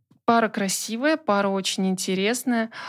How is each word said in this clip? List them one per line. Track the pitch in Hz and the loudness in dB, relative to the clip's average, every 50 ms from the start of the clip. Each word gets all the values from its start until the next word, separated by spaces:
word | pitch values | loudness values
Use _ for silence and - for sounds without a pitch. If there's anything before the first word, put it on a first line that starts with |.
| _ _ _ _ _ | _ _ _ _ _
пара | - 233 233 226 208 | 2 4 4 4 2
красивая, | 220 - 196 190 - - - - 220 233 262 302 320 311 | 0 -2 -2 -2 -2 -4 -4 -6 -4 -2 0 0 0 0
пара | 311 - 202 202 202 196 | 0 0 0 2 2 0
очень | 196 196 185 - - - 190 190 | 0 -2 -2 -2 -2 0 0 0
интересная. | 185 185 - - 185 185 190 208 247 254 - 262 240 226 226 226 - - - | 0 0 -2 -2 0 0 0 0 -2 -2 -2 -2 0 0 -2 -4 -6 -10 -12